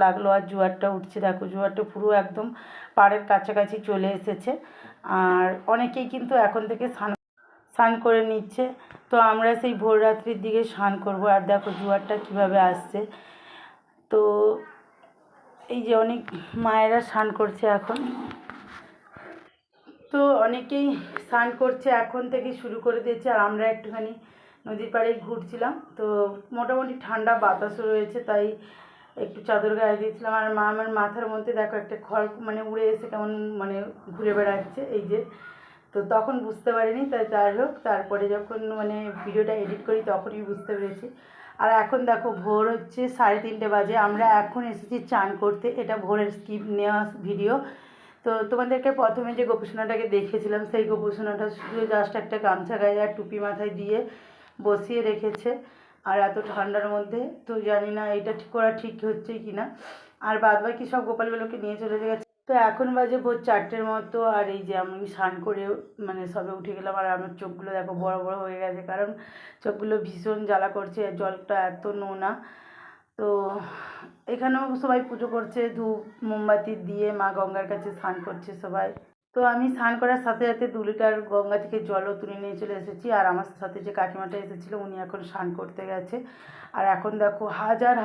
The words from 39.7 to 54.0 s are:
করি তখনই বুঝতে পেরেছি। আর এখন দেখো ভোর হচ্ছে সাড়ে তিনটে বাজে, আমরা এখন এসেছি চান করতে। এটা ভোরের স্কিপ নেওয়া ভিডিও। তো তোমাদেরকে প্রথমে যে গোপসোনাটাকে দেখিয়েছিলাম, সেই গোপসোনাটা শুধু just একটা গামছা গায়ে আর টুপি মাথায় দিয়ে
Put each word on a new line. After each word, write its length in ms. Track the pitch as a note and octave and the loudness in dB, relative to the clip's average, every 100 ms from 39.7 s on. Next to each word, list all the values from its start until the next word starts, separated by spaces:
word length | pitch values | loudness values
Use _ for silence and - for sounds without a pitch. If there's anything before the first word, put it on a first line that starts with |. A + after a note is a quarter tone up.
| G#3 - | -4 0
করি 120 | A3 G#3+ | 0 0
তখনই 320 | F#3+ G#3+ G#3+ G3+ | -2 -4 -8 -8
বুঝতে 220 | F#3+ - G3+ | -8 -6 -4
পেরেছি। 300 | G3 F#3+ B3 - - - - - | -4 -8 -14 -16 -20 -20 -14 0
আর 60 | A3 A3 | 4 4
এখন 160 | G#3 C4 A#3+ | 4 2 2
দেখো 180 | A3+ A#3 F#3 | 2 0 -4
ভোর 200 | G3 G#3+ A3 | 0 2 2
হচ্ছে 280 | A3+ - - B3+ B3+ | 0 -6 -4 -2 4
সাড়ে 200 | A3 G#3 A3 | 4 4 0
তিনটে 220 | G#3+ G#3+ | -4 0
বাজে, 220 | G#3 G3 A3+ G#3 | 2 4 4 4
আমরা 180 | G#3 A3+ G#3+ | 4 6 6
এখন 200 | G#3 B3 A#3+ | 4 -4 -6
এসেছি 240 | G3+ - A#3+ - | -8 -6 -8 0
চান 180 | A3+ G3 G3+ | 0 0 0
করতে। 260 | G#3 G3+ A#3+ A#3+ | 0 0 -2 -2
এটা 140 | A3 A3 F#3 | -4 -4 0
ভোরের 240 | G#3 G3+ G#3 | 0 0 -4
স্কিপ 260 | - G#3 G#3 G3+ | -8 -8 -4 0
নেওয়া 200 | G#3 G#3 G#3 - F3+ | 2 2 0 -6 -6
ভিডিও। 260 | G3+ G#3 C4+ - - - - - _ A#3 | 0 2 2 -2 -14 -20 -20 -20 _ -2
তো 60 | A3+ G#3 | -2 0
তোমাদেরকে 380 | A#3+ B3 B3+ C4+ C4+ | 0 0 0 2 4
প্রথমে 320 | A3+ B3+ A#3 A#3+ | 2 2 -4 0
যে 60 | A#3+ | 0
গোপসোনাটাকে 540 | A3+ G#3 A3 A3 A3+ A3 G3 | 0 -2 -4 -2 -2 2 0
দেখিয়েছিলাম, 460 | G3 G#3+ G#3+ G#3 G#3+ | 0 -2 0 -2 0
সেই 120 | A3+ G#3+ | 0 2
গোপসোনাটা 540 | G#3+ G#3 G3+ G#3+ G3+ G#3+ - | 0 -2 -4 -4 -4 -4 -6
শুধু 240 | - A3+ A3 | -8 -4 2
just 220 | G#3+ G3+ A3 | 2 2 -2
একটা 160 | G#3 G#3+ G#3 | -4 0 2
গামছা 300 | F3+ F3 A3 | 0 0 2
গায়ে 180 | G3+ G#3 G#3 | 2 4 0
আর 60 | G#3 | -2
টুপি 200 | G#3 G#3 G3+ | -8 -6 -6
মাথায় 280 | G3+ G#3 F3 | -4 -4 -4
দিয়ে 160 | G3+ A3 | -2 -2